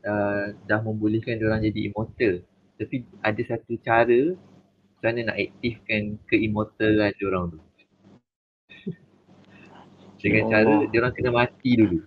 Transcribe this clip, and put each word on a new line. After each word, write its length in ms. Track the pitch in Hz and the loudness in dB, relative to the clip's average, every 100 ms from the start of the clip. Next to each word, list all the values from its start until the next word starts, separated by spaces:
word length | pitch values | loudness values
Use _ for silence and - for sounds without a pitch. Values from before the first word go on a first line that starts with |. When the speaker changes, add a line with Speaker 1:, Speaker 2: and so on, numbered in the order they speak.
Speaker 1:
ah, 420 | 101 104 101 101 101 104 | -2 -2 0 -2 -6 -10
dah 180 | 101 107 | -2 -2
membolehkan 540 | 113 110 107 110 110 113 | -2 -2 0 0 -2 -2
dia 100 | 110 | 0
orang 140 | 110 | 0
jadi 180 | 110 104 104 | -2 -2 -6
immortal. 560 | 104 110 - 117 90 - _ _ _ | -6 -8 0 0 0 -6 _ _ _
Tapi 200 | 107 131 120 - | -8 -8 -10 -6
ada 220 | 107 107 | -4 -4
satu 320 | 117 117 _ 117 | -6 -6 _ -8
cara, 560 | - 117 117 120 151 185 - - _ _ _ | 0 2 4 4 2 -4 -14 -20 _ _ _
macam 140 | _ 113 | _ -4
mana 160 | 117 113 | -2 -6
nak 120 | 98 | -4
aktifkan 640 | 98 - 123 113 - 107 104 107 - | -6 -4 -8 -8 -4 -4 -4 -10 0
keimmortalan 880 | 110 110 107 107 _ 107 107 104 | 0 0 -2 -4 _ 2 4 2
dia 140 | 98 98 | -2 -4
orang 180 | 92 87 | -2 -4
tu. 80 | 80 _ _ _ _ _ - _ _ _ _ _ - - - _ _ _ - _ - - - - - - - | -10 _ _ _ _ _ -20 _ _ _ _ _ -16 -16 -16 _ _ _ -20 _ -20 -20 -20 -20 -20 -20 -6
Dengan 240 | 104 110 | 0 0
Speaker 2:
Ya 100 | 110 | 2
Speaker 1:
cara 100 | 110 110 | 4 4
Speaker 2:
Allah. 180 | 151 - | 4 2
Speaker 1:
dia 100 | 113 | 0
orang 160 | 123 | 0
kena 180 | - 123 | -2 -2
mati 380 | 120 123 - 131 117 | 0 -2 -2 0 4
dulu. 240 | 104 85 | 4 2